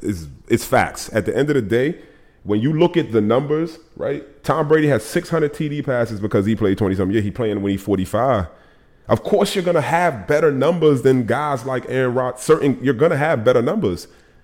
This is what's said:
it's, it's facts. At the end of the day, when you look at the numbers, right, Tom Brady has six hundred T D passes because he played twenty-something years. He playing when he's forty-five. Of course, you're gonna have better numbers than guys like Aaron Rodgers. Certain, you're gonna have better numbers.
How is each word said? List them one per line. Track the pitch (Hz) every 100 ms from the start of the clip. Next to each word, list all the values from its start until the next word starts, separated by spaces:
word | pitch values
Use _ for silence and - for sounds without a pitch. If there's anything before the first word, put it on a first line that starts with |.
it's, | - 92 76 65 -
it's | 117 -
facts. | 127 85 - -
At | 110 104
the | 107
end | 147
of | 143
the |
day, | 101 117 139 175 - - _ _
when | - 107
you | 127
look | 156 170 170
at | 117
the | 110
numbers, | 104 117 143 151 165 - _ -
right, | 110 147 - -
Tom | - 143 147
Brady | 156 151
has | 127
six | - 170 170
hundred | 165 151
T | - 156
D | 147
passes | 143 123 113 107
because | 104 110 101
he | 107
played | 107 98
twenty-something | 98 95 95
years. | 110
He | 101
playing | 92 113 104
when | 101
he's | 98
forty-five. | - 98 92 107 131 117 85 - - _ _ _ -
Of | 113
course, | - 202 196 202
you're |
gonna | 180 170
have | 123 160 175 123 90
better | 151 160
numbers | 135 135 185 156 139
than | 131 131 110
guys | 120 147 139 127
like | 127 -
Aaron | 127 127
Rodgers. | 123 127 -
Certain, | - 160 143 131
you're | 127
gonna | 117 160 147
have | 151 143 110
better | 127
numbers. | 120 214 127 87 - - _ _